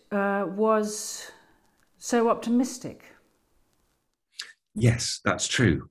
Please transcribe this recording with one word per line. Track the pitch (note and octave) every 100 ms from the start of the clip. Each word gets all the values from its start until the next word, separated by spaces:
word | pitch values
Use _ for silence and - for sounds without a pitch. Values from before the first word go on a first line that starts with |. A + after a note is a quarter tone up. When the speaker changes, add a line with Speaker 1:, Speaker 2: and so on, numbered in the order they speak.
| _
Speaker 1:
uh, | G#3 G3+ G3 F#3+
was | F#3+ A3 A3 G#3+ G#3+ - - - - _ _ _ _ _ _
so | - A#3+ A#3
optimistic. | A3+ A#3 A#3+ C4+ - - - - - _ _ _ _ _ _ _ _ _ _ _ - - - _ -
Speaker 2:
Yes, | A#2+ A#2 - -
that's | G#2 F#2 -
true. | - A2 D2 -